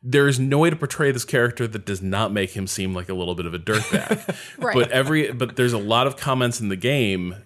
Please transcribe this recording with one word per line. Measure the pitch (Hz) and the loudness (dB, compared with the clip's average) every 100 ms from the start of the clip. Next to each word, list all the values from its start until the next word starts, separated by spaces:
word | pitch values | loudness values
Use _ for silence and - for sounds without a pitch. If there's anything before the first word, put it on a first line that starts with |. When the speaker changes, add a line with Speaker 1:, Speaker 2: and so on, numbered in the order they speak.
| 123 | 2
Speaker 1:
there | 143 139 | 4 6
is | 127 | 4
no | 131 143 | 2 4
way | 165 | 4
to | 160 | 2
portray | 147 - 147 | -6 0 0
this | 127 | 0
character | - 135 120 120 117 | 0 2 2 0 -4
that | 107 | -4
does | 95 95 | -6 -4
not | 95 98 107 | -2 0 0
make | 101 95 | 0 -2
him | - 95 | -4 -6
seem | - 95 | -4 -4
like | 92 87 | -4 -6
a | |
little | 92 87 | -6 -4
bit | 87 | -4
of | 85 | -6
a | 85 | -6
dirtbag. | 82 107 110 - - 220 - - - | -2 -2 0 -2 -2 -4 -4 -10 -12
Speaker 2:
<laughs> | - | -6
Right. | 254 | 0
Speaker 1:
But | 127 117 | 2 4
every, | 127 135 156 131 | 2 2 2 0
but | 120 123 - | -2 -4 0
there's | 123 | 0
a | 117 | 0
lot | 104 113 135 | 2 2 2
of | 139 | -2
comments | 143 131 123 117 | -2 0 0 0
in | 107 | -4
the | 95 | -2
game | 113 143 110 95 90 95 | 0 2 2 0 -4 -8